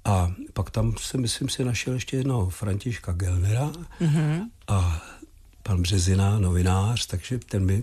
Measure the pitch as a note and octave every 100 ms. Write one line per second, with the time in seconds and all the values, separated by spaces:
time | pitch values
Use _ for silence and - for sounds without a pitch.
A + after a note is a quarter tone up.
0 | - F#2 F2 F#2+ D4+ - - A#2 A2 A2
1 | - C3+ A#2 - C3 - B2 A#2 C3 B2+
2 | - C3 C3+ B2 F#2 - G#2 G2 B2 G#2+
3 | - F2 F#2 F2+ F#2+ A#2 D3 F3 E3+ -
4 | E3 D#3 D3+ D#3+ A#3 - - G2 F2 D#2+
5 | - - - - - - - F#2 E2+ F#2+
6 | F2+ F#2+ G2 G#2+ F2+ F2+ F#2 F#2 G#2 A#2+
7 | - F#2+ - B2 - G2+ F#2 G2+